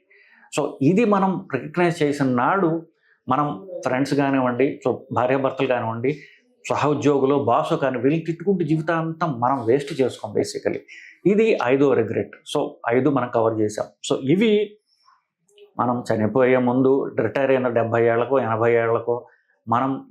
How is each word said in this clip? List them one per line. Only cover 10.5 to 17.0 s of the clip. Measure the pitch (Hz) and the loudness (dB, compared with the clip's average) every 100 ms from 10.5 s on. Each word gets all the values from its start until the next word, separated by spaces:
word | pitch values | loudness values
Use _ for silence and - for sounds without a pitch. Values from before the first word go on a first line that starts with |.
| - 101 - - - - - 175 | -4 -6 -6 -10 -20 -20 -4 0
ఇది | 208 226 - | 2 2 2
ఐదో | 123 135 139 | 2 2 4
రిగ్రెట్. | 120 110 110 101 - - 147 | 2 0 -2 -6 -10 -8 -6
So, | - - 117 | -6 -6 -2
ఐదు | 123 139 | 2 2
మనం | 135 123 | 0 0
కవర్ | 117 113 110 | 0 0 0
చేసాం. | 107 - - _ - | -2 -4 -10 _ -4
So, | 139 | -2
ఇవి | 131 185 226 208 214 - _ _ _ _ _ _ _ _ - - | 0 2 4 2 0 -8 _ _ _ _ _ _ _ _ -12 -4
మనం | 120 123 - | -2 -2 -2
చనిపోయే | 110 107 131 127 127 | -2 0 2 2 2
ముందు | 123 127 131 135 | 2 2 2 2